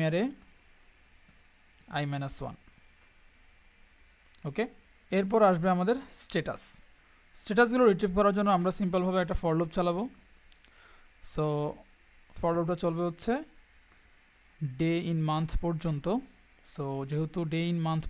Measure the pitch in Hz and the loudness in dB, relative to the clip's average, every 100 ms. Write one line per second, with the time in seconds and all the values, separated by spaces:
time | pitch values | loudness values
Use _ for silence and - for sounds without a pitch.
0 | 160 170 254 - - - - - - - | 0 0 -2 -6 -18 -20 -20 -20 -20 -20
1 | - - - - _ _ _ - - 147 | -20 -20 -20 -20 _ _ _ -20 -8 -6
2 | 147 139 139 - 127 - - - - - | -4 -4 -6 -8 -10 -12 -20 -20 -20 -20
3 | - _ - - - - - _ - _ | -20 _ -20 -20 -20 -20 -20 _ -20 _
4 | - _ - - 151 139 247 - - _ | -20 _ -20 -14 -8 -6 -6 -10 -20 _
5 | - 185 190 220 202 175 185 180 185 254 | -4 -2 2 4 6 4 2 2 0 -2
6 | - - - - - - - - - - | -4 -6 -2 -2 -4 -4 -6 -8 -16 -20
7 | - - - - - 202 240 254 240 185 | -20 -20 -20 -12 0 4 4 6 6 6
8 | 208 185 202 196 202 185 180 180 190 185 | 2 4 4 4 4 4 2 0 0 0
9 | 180 185 175 185 170 160 165 190 175 175 | 2 0 0 0 2 2 0 0 0 0
10 | 254 - - - - - - - - - | -4 -8 -20 -20 -20 -20 -20 -20 -20 -20
11 | - - - - 151 147 147 - - _ | -20 -20 -10 -4 -2 -2 -4 -6 -16 _
12 | _ - - - 170 170 165 175 175 165 | _ -20 -18 -4 0 2 0 0 0 0
13 | 175 165 - 262 320 - - - _ - | -2 -2 -2 -2 -4 -18 -20 -20 _ -20
14 | - - _ _ _ - 147 127 165 165 | -20 -20 _ _ _ -10 -8 -2 0 0
15 | 165 165 156 156 160 - 170 160 170 147 | 0 -2 0 -2 0 0 0 -2 -2 -2
16 | 165 233 - - _ _ - - 139 135 | -2 -2 -4 -16 _ _ -16 -8 -6 -6
17 | 135 147 160 170 165 160 170 170 160 160 | -4 -4 -2 -4 -2 -2 0 0 0 -2